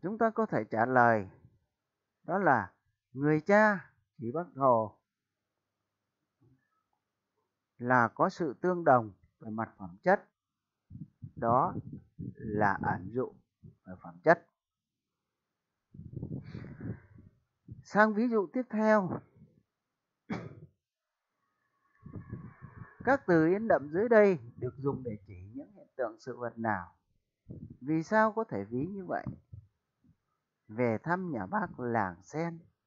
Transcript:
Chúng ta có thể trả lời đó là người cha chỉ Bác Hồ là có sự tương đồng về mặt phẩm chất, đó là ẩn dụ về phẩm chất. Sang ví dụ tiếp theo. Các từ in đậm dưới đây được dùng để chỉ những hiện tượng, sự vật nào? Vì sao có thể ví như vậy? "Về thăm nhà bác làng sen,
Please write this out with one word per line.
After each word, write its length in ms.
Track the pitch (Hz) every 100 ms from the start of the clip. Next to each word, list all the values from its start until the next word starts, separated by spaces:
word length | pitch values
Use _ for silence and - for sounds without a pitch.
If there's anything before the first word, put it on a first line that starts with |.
Chúng 160 | 170 220
ta 120 | 226
có 160 | 226 220
thể 180 | 139 110
trả 160 | 110 117
lời 420 | 127 120 113 95 - - _ _ _ _ _ _ _
đó 160 | - 180
là 340 | 180 123 92 _ _ _ _
người 280 | 131 147 156
cha 520 | 151 208 214 196 - _ _ _
chỉ 140 | 117
Bác 140 | 143 175 135
Hồ 420 | 135 117 107 _ _ _ _ _ _ _ _ _ _ _ _ _ _ _ 120 131 _ _ _ _ _ _ _ _ _ _ _ _
là 300 | 120 127 113
có 200 | - 170
sự 260 | - 165 113
tương 240 | 180 180
đồng 280 | 160 127 110 92 _ _
về 120 | 110
mặt 240 | 107 110 _
phẩm 180 | 95 92
chất, 260 | 180 202 - _ _ _ _ _ _ - - _ - -
đó 380 | 117 120 175 160 - - _ - -
là 440 | - 113 104 104 98
ẩn 280 | - 95 92
dụ 200 | 117 127 - _ _
về 320 | - _ - 180
phẩm 160 | 170 170
chất. 220 | 156 170 _ _ _ _ _ _ _ _ _ _ _ _ _ _ _ - - - - - - - - - - - _ - - _ _ _ - -
Sang 320 | - 196 214
ví 140 | 208 247
dụ 180 | 226 175
tiếp 140 | 247 247
theo. 500 | 214 214 214 180 - - _ - _ _ _ _ _ _ _ _ - - - - _ _ _ _ _ _ _ _ _ _ _ _ _ 1077 - - - - - - - - _
Các 220 | - 269 -
từ 200 | 170 160
in 220 | 196 226
đậm 200 | 160 143
dưới 160 | 160 233
đây 300 | 226 202 170 117 -
được 180 | 127 127
dùng 260 | 139 131
để 140 | 123 104 -
chỉ 80 | 92 95
những 180 | 123 160
hiện 140 | 196 147 -
tượng, 200 | 120 110
sự 160 | - 120
vật 220 | 120 117
nào? 360 | 113 101 87 _ _ _ _ _ - - - -
Vì 220 | 127 160
sao 300 | 160 220 220
có 120 | 214
thể 200 | 226 107
ví 220 | 98 120 160
như 180 | 202
vậy? 220 | 175 104 - - _ - _ _ _ _ _ _ _ _ _ _ _
"Về 300 | 107 123 107
thăm 280 | 160 180 185
nhà 160 | 127 95
bác 340 | 208 185 -
làng 420 | 123 117 98 87
sen, 380 | 95 151 170 165 _ _